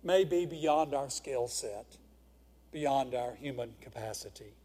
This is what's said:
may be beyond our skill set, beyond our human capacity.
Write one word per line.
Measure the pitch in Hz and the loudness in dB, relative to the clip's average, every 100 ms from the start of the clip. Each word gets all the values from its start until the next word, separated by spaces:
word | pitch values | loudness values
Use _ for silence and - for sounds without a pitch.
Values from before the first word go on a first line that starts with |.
may | 170 190 | 6 6
be | 190 175 175 | 6 4 0
beyond | 165 156 151 156 | 0 2 4 4
our | 139 139 | 0 -2
skill | - - 131 120 | -6 -4 -2 -2
set, | - 113 104 - - - - - - - - - | -4 -6 -8 -12 -20 -20 -20 -20 -20 -20 -20 -14
beyond | 160 147 139 127 | -4 2 2 2
our | 123 120 | -2 -4
human | 110 143 123 117 107 | -6 -8 -6 -6 -8
capacity. | - 117 110 104 104 - 107 104 | -16 -10 -8 -8 -12 -16 -20 -20